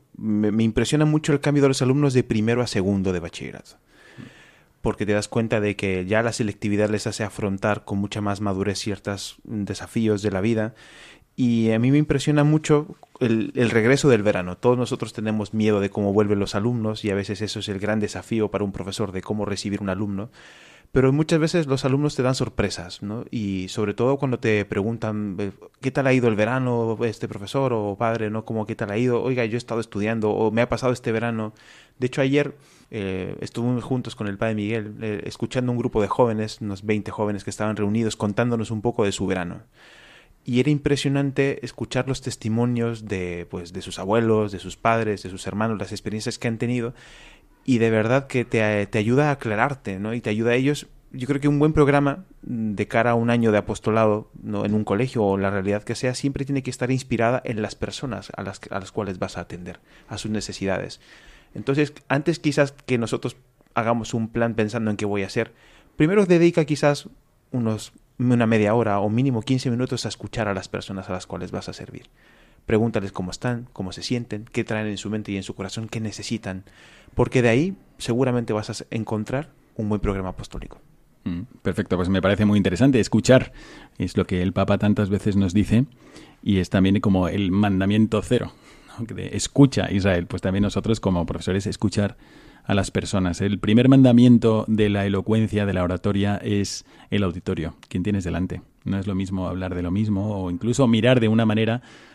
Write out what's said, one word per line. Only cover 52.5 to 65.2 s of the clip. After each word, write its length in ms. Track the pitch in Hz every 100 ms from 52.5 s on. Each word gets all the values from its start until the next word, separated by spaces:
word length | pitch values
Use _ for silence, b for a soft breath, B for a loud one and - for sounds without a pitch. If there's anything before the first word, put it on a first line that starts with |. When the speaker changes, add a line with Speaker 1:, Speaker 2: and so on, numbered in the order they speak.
| 120 110 98 104
Speaker 1:
cara 240 | 117 117
a 40 |
un 140 | 117 117
año 220 | 120 113
de 80 | 104
apostolado, 720 | - 104 - 110 110 104 - -
¿no? 240 | 107 101
En 80 | 104
un 120 | 107
colegio 380 | 107 101 131 120
o 140 | 101 98
la 140 | 98
realidad 320 | 101 95 101
que 100 | -
sea, 220 | 113 127
siempre 300 | 127 139 135
tiene 180 | 135 139
que 80 | 131
estar 180 | - 123
inspirada 520 | 131 - 117 117 127
en 160 | - 107
las 140 | 104
personas 560 | - 104 - 139 98 98
a 60 | -
las, 200 | 95 - -
a 80 | 98
las 120 | 95
cuales 280 | - 101 92
vas 180 | 95 -
a 40 |
atender, 400 | 85 90 90 87 _ b b
a 100 | 107
sus 140 | 107
necesidades. 680 | 107 - - 95 92 95 - b b b b b
Entonces, 400 | 101 107 139 147 - -
antes 320 | 139 160 160
quizás 320 | 151 143 139
que 260 | - - 123
nosotros 380 | 113 131 127 - _ _ _
hagamos 380 | 113 113 117 107
un 140 | 117 113
plan 260 | 117 117
pensando 340 | 110 107 117 110
en 80 | 104
qué 80 |
voy 180 | 104 101